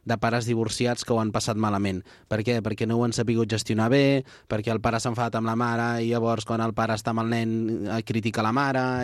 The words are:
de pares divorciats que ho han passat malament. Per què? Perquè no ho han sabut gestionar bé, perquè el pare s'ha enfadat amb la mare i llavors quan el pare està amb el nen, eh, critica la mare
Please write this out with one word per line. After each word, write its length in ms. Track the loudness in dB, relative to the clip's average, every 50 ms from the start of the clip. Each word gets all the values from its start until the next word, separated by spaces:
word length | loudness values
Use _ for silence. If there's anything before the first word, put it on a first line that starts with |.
| -4 -4
de 80 | -2 0
pares 300 | 0 2 2 2 0 0
divorciats 560 | 0 0 0 0 0 0 0 0 0 -2 0
que 80 | 0
ho 80 | 0 2
han 140 | 2 0 0
passat 220 | -2 -2 0 0 0
malament. 400 | 2 2 2 2 0 0 -2 -4 -6 -10 -18 -16 -8 -4
Per 80 | -2 -2
què? 220 | 0 0 0 0 0
Perquè 240 | -2 -2 -2 -2 0
no 80 | 2
ho 80 | 2 2
han 80 | 0
sabut 380 | 0 0 0 2 2 2 2 0
gestionar 380 | 0 -2 -2 0 0 2 2 4
bé, 320 | 4 4 4 4 4 2 -2 -6 -14 -16 -8 -6
perquè 240 | -4 -2 -2 0
el 80 | -2 0
pare 220 | 0 0 0 0 -2
s'ha 80 | -2
enfadat 240 | -2 -2 -2 -2 -2
amb 160 | -2 -2 0
la 60 | 0 0
mare 300 | 0 0 0 0 0 0 0 0 0
i 80 | 0 0
llavors 340 | 2 2 0 0 0 -2 -2
quan 160 | -2 -2 -2
el 80 | -2 0
pare 220 | 0 0 0 0
està 160 | -2 -2 -2
amb 140 | -2 -2 0
el 80 | 0 0
nen, 240 | 0 0 0 0 -2 -2 -2 -2 -4 -4 -4 -4 -4
eh, 20 | -4 -2
critica 340 | -2 -2 -2 -2 0 0
la 120 | 0 2 2
mare 300 | 2 2 2 2 0 0 0 0 -2